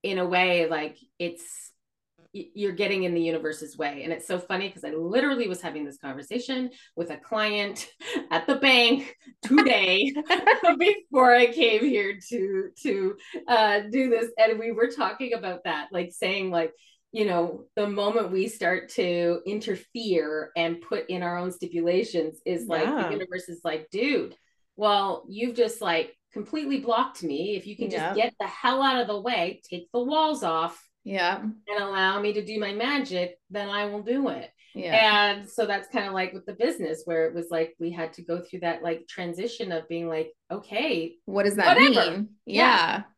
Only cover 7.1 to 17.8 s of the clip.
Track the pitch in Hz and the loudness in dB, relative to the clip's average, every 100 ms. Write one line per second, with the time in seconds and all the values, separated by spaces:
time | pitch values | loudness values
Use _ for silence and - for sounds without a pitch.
7.1 | - - 214 214 208 202 - - _ 392 | -8 -6 -2 -2 -2 -4 -6 -14 _ -8
8.1 | 427 - 165 - 180 269 254 233 131 - | -8 -2 -2 0 2 6 6 6 2 0
9.1 | - - _ - 277 262 220 185 190 269 | -16 -20 _ 4 6 6 4 4 2 2
10.1 | 285 302 359 403 494 349 339 349 415 - | -2 0 2 4 6 4 6 4 4 2
11.1 | 269 247 240 240 233 233 214 285 220 196 | 6 8 10 8 4 4 4 2 2 0
12.1 | 202 - 233 196 190 190 - 285 196 190 | -6 -8 -4 -2 -2 -4 -6 -4 0 -2
13.1 | 202 - - - 233 214 208 208 254 254 | -4 -12 -12 2 4 6 4 0 0 2
14.1 | 226 226 - 220 220 226 214 240 285 202 | 2 0 4 4 4 -4 0 0 0 -4
15.1 | - 254 226 190 180 175 151 - 180 175 | -4 -4 -4 -4 -6 -6 -6 -4 -6 -6
16.1 | - 185 196 190 170 165 - _ _ _ | -4 -2 -2 -2 0 -2 -6 _ _ _
17.1 | 220 208 175 170 - - - | -2 0 2 0 -4 -8 -4